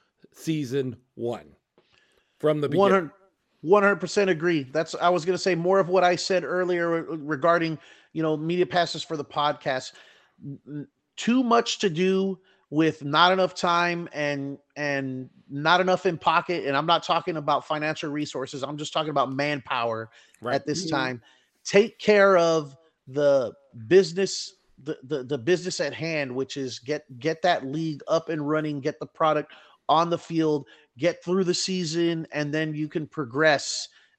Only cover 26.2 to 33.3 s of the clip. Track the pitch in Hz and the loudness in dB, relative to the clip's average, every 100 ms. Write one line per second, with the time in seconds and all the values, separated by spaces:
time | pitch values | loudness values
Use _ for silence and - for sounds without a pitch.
26.2 | 139 123 135 143 131 117 117 151 - 127 | -4 -4 -6 -6 -8 -8 -6 -6 -8 -8
27.2 | 143 165 180 156 135 151 160 143 - 160 | -4 0 2 0 -2 -4 -4 -6 -2 -2
28.2 | 160 160 143 156 151 143 139 147 139 - | 0 -6 -2 -2 -2 -4 -6 -6 -10 0
29.2 | 160 151 143 - - _ - 151 170 170 | 2 2 -2 -12 -20 _ 0 2 2 -2
30.2 | - 165 156 151 135 - _ 120 170 - | -4 0 2 0 -4 -20 _ -2 -2 -2
31.2 | - 190 175 180 - 185 165 165 170 165 | -2 0 0 -2 -2 -2 -2 0 0 -2
32.2 | 160 147 147 156 156 151 151 175 147 - | -6 -6 -4 -2 -4 -4 -6 -6 -8 -8
33.2 | 127 | -6